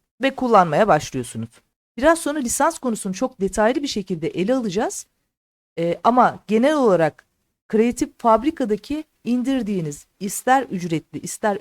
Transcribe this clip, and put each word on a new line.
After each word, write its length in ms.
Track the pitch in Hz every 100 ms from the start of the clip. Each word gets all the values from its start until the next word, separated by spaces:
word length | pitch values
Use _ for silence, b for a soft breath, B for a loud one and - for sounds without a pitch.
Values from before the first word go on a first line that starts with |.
| _ -
ve 120 | 262
kullanmaya 540 | 269 247 220 175 151 208
başlıyorsunuz. 600 | 151 - 135 120 113 113 _ _ _ _ -
Biraz 220 | 277 330
sonra 200 | 285 302
lisans 400 | 240 - 294 330
konusunu 360 | 247 220 202
çok 260 | 185 262 -
detaylı 420 | 190 190 214 285
bir 60 | 285
şekilde 400 | - 185 175 156
ele 260 | - 185
alacağız. 520 | 262 226 175 294 - - _ _ _ _ _ _ -
Ee, 220 | 170 165
ama 340 | 226 247 208 117 -
genel 300 | 214 262 311
olarak 500 | 247 175 160 - _ _ _ _ _
Kreatif 420 | 214 233 240 302 -
Fabrika'daki 840 | 233 220 262 320 247 214 - 294 311 _
indirdiğiniz 840 | - 247 247 269 208 196 156 147 - _
ister 420 | 196 - - 269
ücretli 580 | 247 196 170 160 - 151
ister 360 | 185 - 214 196